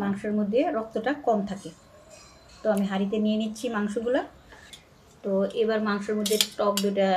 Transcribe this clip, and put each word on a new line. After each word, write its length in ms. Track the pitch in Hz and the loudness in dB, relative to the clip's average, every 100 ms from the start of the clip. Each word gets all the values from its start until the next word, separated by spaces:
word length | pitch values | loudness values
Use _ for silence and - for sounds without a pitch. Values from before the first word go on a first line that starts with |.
মাংসের 320 | 202 196 214 208 | -2 -2 -2 0
মধ্যে 220 | 202 233 330 226 | 2 2 2 0
রক্তটা 360 | 214 220 240 294 - | -4 -4 -2 0 2
কম 120 | 214 196 | 2 0
থাকে। 200 | 190 165 - - - - - - - - - | -6 -12 -18 -20 -20 -20 -20 -20 -20 -20 -4
তো 40 | 220 | 0
আমি 100 | 202 196 | 2 2
হাঁড়িতে 260 | 190 196 220 | 0 0 0
নিয়ে 140 | 214 220 | 0 0
নিচ্ছি 220 | 220 - 247 214 | -2 -4 -4 -2
মাংসগুলা। 460 | 208 233 233 277 - - - - - - - - - - | -2 -2 0 0 0 -8 -20 -20 -20 -20 -20 -20 -20 -10
তো 60 | 208 196 196 - | -2 0 0 2
এবার 160 | 220 220 214 | 2 2 0
মাংসের 260 | 202 202 214 | -2 -2 -2
মধ্যে 180 | 208 214 - - | 2 2 0 0
টক 160 | 202 202 | 0 2
দইটা 240 | 202 196 190 | 0 2 2